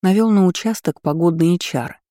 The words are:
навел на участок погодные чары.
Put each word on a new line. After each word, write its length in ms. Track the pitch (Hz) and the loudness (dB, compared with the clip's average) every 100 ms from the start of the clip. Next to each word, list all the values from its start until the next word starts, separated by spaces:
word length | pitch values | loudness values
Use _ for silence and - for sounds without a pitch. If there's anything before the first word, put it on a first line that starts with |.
навел 280 | 185 196 226 | 2 2 2
на 160 | 208 185 | 4 2
участок 540 | 175 220 220 - - | 0 -6 -6 -6 -6
погодные 580 | - 156 170 160 165 175 | -4 0 0 2 0 0
чары. 420 | - 131 120 - _ | -2 -6 -8 -14 _